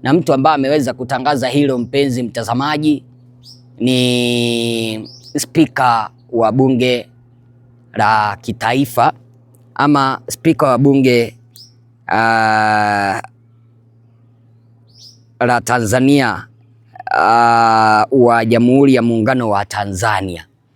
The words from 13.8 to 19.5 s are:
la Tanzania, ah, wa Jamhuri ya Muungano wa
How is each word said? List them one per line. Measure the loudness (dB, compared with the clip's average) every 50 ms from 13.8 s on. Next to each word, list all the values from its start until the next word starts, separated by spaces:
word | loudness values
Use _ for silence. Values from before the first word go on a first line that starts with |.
| _ _ _ _ _ _ _ _ _ _ _ _ _ _ _ _ _ _ _ _ _ _ _ -20 -20 -20 -20 _ _ _ _ _
la | -2 0 0 0 0
Tanzania, | -2 -2 -2 0 0 0 0 2 4 2 2 2 0 -2 -6 -10 -16 _ _ _ _ _ _ _ _ _ -18 -8 -4
ah, | -2 0 2 4 4 4 4 4 4 4 4 4 4 4 4 4 4 2 2 2
wa | 2 2 4 4 4 2 2
Jamhuri | 2 2 2 4 4 4 4 4 4 4
ya | 2
Muungano | 2 0 -2 0 0 0 -2 -2 -2
wa | -2